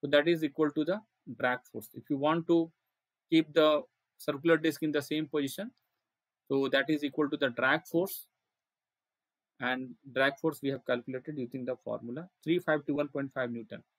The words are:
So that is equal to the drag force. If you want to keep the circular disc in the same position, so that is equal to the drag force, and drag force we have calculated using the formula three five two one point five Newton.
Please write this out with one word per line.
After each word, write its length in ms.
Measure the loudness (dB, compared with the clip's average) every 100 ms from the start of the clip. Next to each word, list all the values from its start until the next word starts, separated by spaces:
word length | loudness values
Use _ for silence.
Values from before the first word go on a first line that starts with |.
So 100 | 4
that 160 | 4 4
is 160 | 2
equal 300 | 0 0 0
to 120 | 0
the 160 | -2 -4 -6 _ -16 -4
drag 220 | -2 -2 _
force. 180 | -14 -14
If 160 | -18 -6
you 60 | 0
want 320 | 2 0 2
to 200 | 2 2 _ _ _ _ _ _
keep 240 | 2 4
the 280 | 4 6 4 -2 _ _ _
circular 380 | -6 -2 4 4
disc 260 | 4 0
in 80 | 0
the 120 | 0
same 260 | -2 -4 -2
position, 420 | -2 -4 -6 -12 _ _ _ _ _ _ _ _
so 200 | 0 2
that 140 | 2 2
is 160 | 0
equal 260 | -2 0 -2
to 60 | 0
the 140 | -2
drag 360 | 0 2 2 0
force, 400 | -2 -2 -6 -16 _ _ _ _ _ _ _ _ _ _ _ _ _
and 300 | -4 -2 -6 -14 -8
drag 200 | 2 2 2
force 180 | -4 -2
we 80 | -4
have 140 | -4
calculated 540 | -2 -2 -2 -10 -8 -8
using 260 | -6 -6
the 120 | -6 -8
formula 440 | -6 -8 -8 -12 -12 _
three 160 | -2 0
five 260 | 2 -2 0
two 80 | -2
one 120 | -2
point 220 | -4 -6
five 200 | -4 -6
Newton. 320 | -6 -10 -16 -18